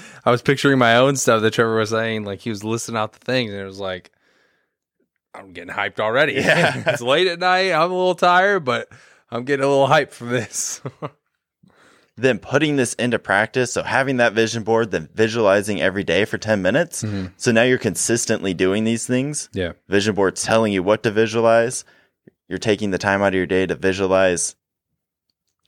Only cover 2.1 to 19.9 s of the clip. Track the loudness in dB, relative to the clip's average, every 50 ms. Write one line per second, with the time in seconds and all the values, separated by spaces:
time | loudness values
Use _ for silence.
2.1 | -4 -6 -6 -8 -10 -8 -8 -8 -8 -6 -6 -6 -6 -6 -6 -6 -6 -4 -6 -6
3.1 | -8 _ _ -4 -4 -4 -4 -4 -8 -10 -12 -12 -12 -10 -8 -8 -8 -10 -12 -18
4.1 | _ _ _ _ _ _ _ _ _ _ _ _ _ _ _ _ _ _ _ _
5.1 | _ _ _ _ -20 -20 -20 -20 -18 -18 -16 -12 -8 -6 -6 -6 -4 -4 -2 0
6.1 | 2 2 2 2 0 0 2 2 2 4 2 0 0 -2 -2 -2 -2 -2 0 0
7.1 | 2 2 2 0 -2 -2 0 0 2 2 0 0 0 0 0 0 0 0 0 0
8.1 | 0 2 2 4 4 4 4 4 2 0 0 -2 -2 -2 -4 -8 -14 -20 -20 _
9.1 | _ _ _ _ -10 -8 -4 -2 -2 0 2 2 4 4 4 4 4 2 2 0
10.1 | -6 -12 -6 -4 -4 -4 -4 -4 -8 -8 -8 -8 -10 -12 -14 -16 -14 _ -14 -14
11.1 | -14 _ _ _ _ _ _ _ _ _ _ _ _ _ _ _ _ _ _ _
12.1 | _ -2 0 0 0 0 -4 -2 0 0 2 2 2 0 0 -2 -2 -4 -2 -2
13.1 | -2 -2 0 0 2 2 2 2 0 -2 -2 -2 -2 -4 -4 0 0 0 0 0
14.1 | 0 2 2 2 2 2 0 0 -2 -4 -2 0 0 0 0 0 -2 -6 -6 -6
15.1 | -2 0 0 0 2 2 2 4 4 2 2 -2 -2 -2 -2 0 0 -2 -2 0
16.1 | 0 0 0 0 -4 -6 -2 -2 -2 0 0 0 0 0 -2 -2 -6 -8 -8 -6
17.1 | -6 -6 -8 -10 -12 _ 0 2 2 4 4 4 2 0 0 -2 -4 -2 -2 -2
18.1 | -2 -2 0 -2 -4 -2 -2 -4 -2 0 0 0 2 0 0 -2 -2 -4 -4 -4
19.1 | -4 -2 -2 -4 -6 -8 -10 -8 -6 -6 -6 -6 -8 -12 _ -2